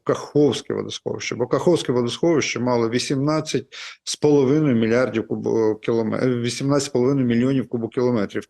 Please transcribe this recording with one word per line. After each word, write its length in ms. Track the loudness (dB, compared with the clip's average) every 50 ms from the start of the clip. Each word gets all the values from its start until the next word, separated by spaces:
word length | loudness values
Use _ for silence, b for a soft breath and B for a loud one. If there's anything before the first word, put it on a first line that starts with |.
| -2
Каховське 720 | -2 -2 -2 -2 -2 2 4 4 4 2 0 -4 -6 -6
водосховище, 600 | -6 -6 -8 -10 -10 -8 -8 -8 -6 -6 -8 -4
бо 120 | -4 -4
Каховське 440 | -2 -2 0 2 2 2 2 0 0
водосховище 680 | 0 0 0 -2 -2 -2 0 2 2 2 0 -2 -4 -2
мало 300 | -2 0 0 0 0 0
вісімнадцять 800 | 0 -2 -2 -2 -2 -2 0 0 0 -2 -2 -2 -4 -4 -4 _ B B B B B B B
з 120 | -10 -6
половиною 600 | 0 2 4 6 6 6 4 4 4 4 2 2
мільярдів 520 | 2 2 2 2 2 2 0 0 -4 -4
кубо-, 480 | -4 -6 -4 -2 -2 0 2 2 0 0
кіломе-, 640 | -2 -2 -2 0 0 0 -2 -2 0 0 0 0 0
вісімнадцять 440 | -2 -4 -4 -4 -2 0 0 0 0
з 40 | 0
половиною 380 | 0 0 2 2 2 2 0
мільйонів 420 | 2 2 2 2 2 0 0 -2 -4
кубокілометрів, 760 | -6 -6 -6 -4 -2 0 0 0 0 0 -2 -4 -6 -10 -8 _